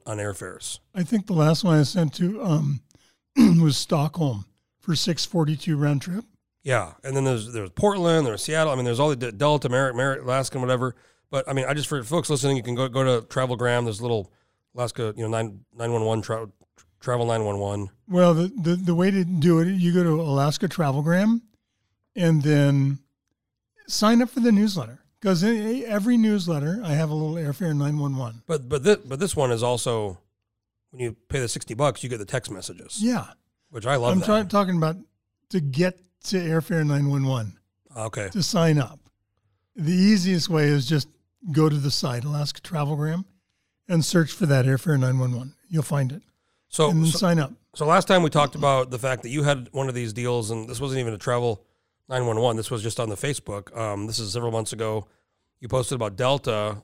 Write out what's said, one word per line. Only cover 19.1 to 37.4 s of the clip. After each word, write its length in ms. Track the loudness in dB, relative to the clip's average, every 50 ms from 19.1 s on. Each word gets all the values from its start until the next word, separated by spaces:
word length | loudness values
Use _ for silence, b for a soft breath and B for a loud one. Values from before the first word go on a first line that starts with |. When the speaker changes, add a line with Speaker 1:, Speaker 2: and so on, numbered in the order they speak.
| 2
Speaker 2:
to 120 | 2 0
do 360 | 0 0 2 4 4 4 4
it, 80 | 4 2
you 260 | 0 2 2 2 4
go 80 | 4 2
to 180 | 2 2 0
Alaska 460 | 0 0 0 2 2 2 0 0 -2
Travelgram 760 | -4 -2 -2 -2 0 0 0 0 2 2 2 4 2 2 0 -2 _ _ _ _ _ _ _ _ _ _ _ _ _ _
and 260 | 0 2 4 4 4 4
then 560 | 4 4 4 4 4 4 4 2 0 -2 -4 -8 _ _ _ _ _ _ _ _ _ _ _ _ _ _ _ _
sign 340 | -8 -4 2 4 4 6 4
up 80 | 4 2
for 100 | 0 0
the 100 | 2 4
newsletter. 480 | 4 4 4 2 0 -4 -6 -8 -12 -18 _ _ _ _ 0
'Cause 220 | 0 2 2 2
in, 100 | 2 2
in 280 | 0 0 -2 -4 -4 -4
every 320 | -4 -4 -2 0 2 4
newsletter, 640 | 4 4 4 2 0 0 -2 -2 -2 -2 -2 -4 -4 -2
I 100 | -2 0
have 160 | 0 0 0
a 40 | -2
little 220 | -2 -2 -2 -4
Airfare 400 | -4 -4 -4 -4 -4 -2 -2 0
nine 240 | 0 0 0 0 -2
one 160 | -2 -2 -4
one. 260 | -4 -6 -8 -10 -14 -6 -4
Speaker 1:
But, 200 | -4 -4 -2 -4
but 140 | -4 0 2
thi-, 140 | 2 2 2 0
but 160 | -6 -6 -4
this 160 | -4 -2 0
one 160 | 0 2 2 2
is 100 | 2 2
also, 560 | 0 0 0 0 -2 -2 -2 -2 -4 -8 -10 _ _ _ _ _ _ _ _ _ _ _ _ _ _
when 100 | -10 -8
you 160 | -8 -8 -8 -10 _ _
pay 100 | -6 -4
the 100 | -4 -4
sixty 260 | -6 -8 -10 -10 -4
bucks, 280 | 0 0 0 0 -2 -6
you 60 | -8
get 100 | -8 -8
the 60 | -8
text 260 | -6 -6 -6 -6 -8
messages. 480 | -12 -12 -12 -14 -16 -18 -18 -14 -6 -2
Speaker 2:
Yeah. 280 | -2 0 0 -2 -4 -8 -14 _ _ _ _ _ _ _
Speaker 1:
Which 160 | -16 -8 -4
I 80 | -2 -2
love 200 | 0 2 2 2
Speaker 2:
I'm 40 | 2
Speaker 1:
that. 80 | 2
Speaker 2:
try-, 160 | 2 2 2 2
talking 340 | 2 0 0 2 2 0
about 200 | 0 0 0 -2 -6 -10 -18 _ _ _ _ _ _ _ _
to 100 | -4 -2
get 400 | -2 -2 0 0 0 0 -2 -6 _ _ _ _ -8
to 140 | -4 -4 -2
Airfare 480 | -2 0 0 -2 -2 0 -2 0 0
nine 220 | 0 0 0 0 0
one 160 | 0 0 0
one. 340 | 0 0 -2